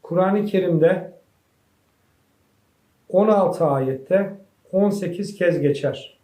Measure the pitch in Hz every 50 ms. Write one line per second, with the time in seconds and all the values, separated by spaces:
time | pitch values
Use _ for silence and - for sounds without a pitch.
0 | _ - 165 175 185 190 202 208 202 - - 190 180 175 165 156 160 165 185 -
1 | - - - - _ _ _ _ _ _ _ _ _ _ _ _ _ _ _ _
2 | _ _ _ _ _ _ _ _ _ _ _ _ _ _ _ _ _ _ _ _
3 | _ _ - 185 208 220 214 202 190 170 160 - 165 151 139 135 135 131 135 131
4 | - - 180 196 196 196 - - - _ _ _ _ _ - 190 202 208 - -
5 | 185 170 175 180 202 - - - 180 170 160 - 143 143 143 - - 139 123 -
6 | - - _ _